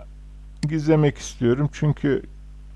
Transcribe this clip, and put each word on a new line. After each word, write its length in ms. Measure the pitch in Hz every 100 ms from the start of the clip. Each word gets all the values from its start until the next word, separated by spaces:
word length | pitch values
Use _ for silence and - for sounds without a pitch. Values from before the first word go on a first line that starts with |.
| - - - - - - 147
gizlemek 500 | 160 151 156 147 -
istiyorum. 500 | - - 117 131 147
Çünkü 500 | - 151 - 147 135 - - - - -